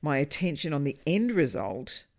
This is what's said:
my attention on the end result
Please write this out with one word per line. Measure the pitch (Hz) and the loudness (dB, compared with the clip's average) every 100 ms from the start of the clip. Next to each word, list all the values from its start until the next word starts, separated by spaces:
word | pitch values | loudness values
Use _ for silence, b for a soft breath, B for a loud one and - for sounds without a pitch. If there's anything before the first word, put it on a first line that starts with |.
my | 151 139 | 0 2
attention | 143 - 180 147 165 | 0 0 -2 -2 -2
on | 143 | 0
the | 143 - - | 0 -2 0
end | 190 240 | 2 2
result | 208 135 - 98 98 208 - - | 4 2 2 -4 -6 -8 -10 -12